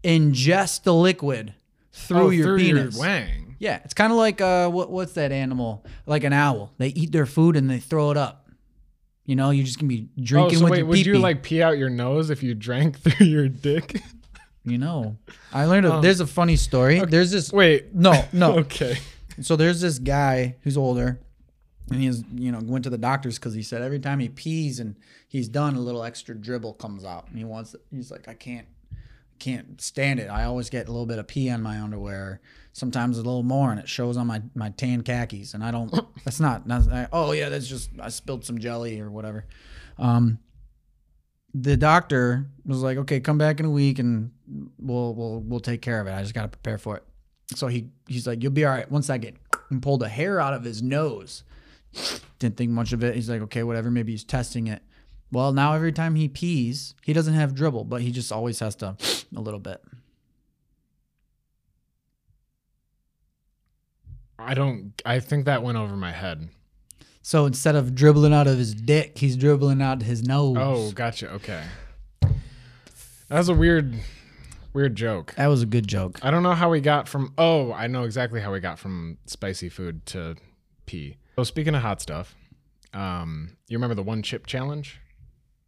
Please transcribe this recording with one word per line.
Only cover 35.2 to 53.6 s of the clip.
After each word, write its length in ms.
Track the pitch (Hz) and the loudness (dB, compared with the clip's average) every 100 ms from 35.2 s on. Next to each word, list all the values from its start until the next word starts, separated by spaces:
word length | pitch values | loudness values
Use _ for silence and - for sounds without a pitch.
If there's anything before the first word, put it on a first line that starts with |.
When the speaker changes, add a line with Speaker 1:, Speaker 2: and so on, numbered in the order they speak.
| 117 101 101 | -6 -10 -12
Speaker 1:
And 100 | 107 | -10
I 100 | 113 | -6
don't, 200 | 120 113 - - | -6 -4 -4 -4
Speaker 2:
<laughs> 100 | - | -8
Speaker 1:
that's 160 | 135 120 | -8 -2
not, 260 | 156 117 - | -2 -2 -2
that's, 220 | 120 - | 2 4
I, 180 | 123 120 | 2 -2
"Oh 200 | 170 151 | -2 0
yeah, 180 | 151 147 | -2 -4
that's 160 | 143 127 | -6 -8
just, 220 | 131 - - | -10 -12 -12
I 80 | 107 | -12
spilled 380 | - - 127 - | -12 -10 -10 -8
some 100 | 117 | -8
jelly 400 | 117 117 120 107 | -6 -6 -6 -8
or 120 | 104 | -10
whatever." 340 | 104 107 107 - - - - - - | -10 -10 -10 -14 -18 -20 -20 -20 -4
Um, 400 | 123 120 120 113 _ _ - _ _ _ _ _ _ _ _ | 2 4 4 0 _ _ -20 _ _ _ _ _ _ _ _
the 240 | 135 131 139 | -6 0 4
doctor 720 | 151 170 175 135 123 123 139 - | 6 4 4 2 2 0 -4 -10
was 140 | - 131 | -6 -2
like, 140 | 131 131 | -2 -2
"Okay, 220 | 135 135 | -2 -2
come 160 | 135 151 | 0 2
back 220 | 151 151 | 2 2
in 60 | 156 | 0
a 40 | |
week 280 | 143 139 135 | 2 2 2
and 320 | 120 113 113 - - 143 139 - | 0 0 -4 -10 -16 -14 -14 -12
we'll, 360 | 131 123 120 | -6 -4 -4
we'll, 260 | 113 117 113 | -6 -8 -8
we'll 200 | 110 120 | -6 -6
take 220 | 123 117 | -4 -6
care 180 | 123 113 | -4 -4
of 60 | 95 | -4
it. 40 | |
I 80 | 95 | -6
just 120 | 101 | -6
gotta 140 | 113 107 | -6 -8
prepare 300 | - 117 107 | -8 -8 -8
for 180 | 110 101 | -8 -12
it." 60 | - _ _ _ - | -14 _ _ _ -18
So 120 | - 135 | -8 -4
he, 220 | 120 120 - - | -4 -6 -14 -10
he's 180 | 123 123 | -8 -6
like, 160 | 117 | -4
"You'll 80 | 135 | -2
be 120 | 139 | 0
all 80 | 147 | 2
right." 180 | 127 - | 0 -2
One 120 | 143 | -4
second, 340 | 143 131 113 - _ - - | -2 -4 -8 -16 _ -8 -4
and 100 | 131 | -4
pulled 200 | 135 135 | -2 -2
a 60 | 107 | -2
hair 320 | 107 175 196 | -6 -4 -2
out 120 | 139 | -2
of 100 | 135 | -4
his 180 | 117 107 | -8 -8
nose. 640 | 127 143 156 107 95 - - - - _ _ - - - - - | -4 -2 -2 -6 -12 -20 -20 -20 -20 _ _ -12 -10 -10 -14 -6
Didn't 160 | 123 104 | -6 -2
think 160 | 120 | -2
much 200 | 117 113 | -2 -2
of 120 | 120 | -2
it. 100 | 120 | -2
He's 160 | 120 113 | -2 -4
like, 100 | 117 | -6
"Okay, 200 | 107 120 | -6 -6